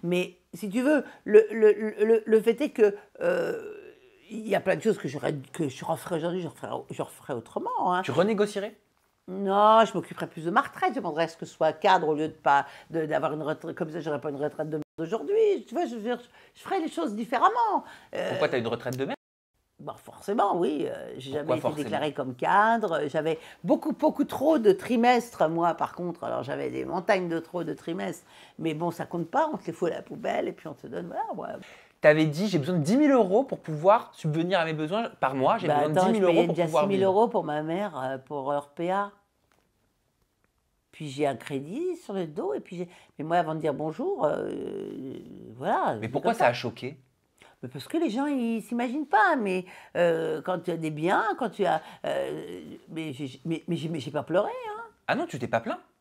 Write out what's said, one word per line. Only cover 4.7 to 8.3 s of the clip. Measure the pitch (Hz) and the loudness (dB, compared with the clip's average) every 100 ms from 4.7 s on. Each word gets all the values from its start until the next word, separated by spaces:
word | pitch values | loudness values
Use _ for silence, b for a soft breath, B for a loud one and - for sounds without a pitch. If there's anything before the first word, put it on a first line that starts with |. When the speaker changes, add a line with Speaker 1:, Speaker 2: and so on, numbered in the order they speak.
| 165 | 0
Speaker 1:
de | |
choses | 214 190 | 0 0
que | - | -2
j'aurais, | 143 143 151 131 | -4 -4 -4 -8
que | - 151 | -4 -4
je | - | -4
referais | - - - 170 | -6 -6 -4 -4
aujourd'hui, | 165 180 | -2 -4
je | 165 | -6
referais, | - 104 127 - | -10 -10 -8 -10
je | - | -8
referais | - - - | -8 -10 -8
autrement, | 127 - - 370 494 202 | -8 -6 -6 -4 -2 0
hein. | 180 | 0
Speaker 2:
Tu | 185 | 0
renégocierais ? | 127 190 | 2 2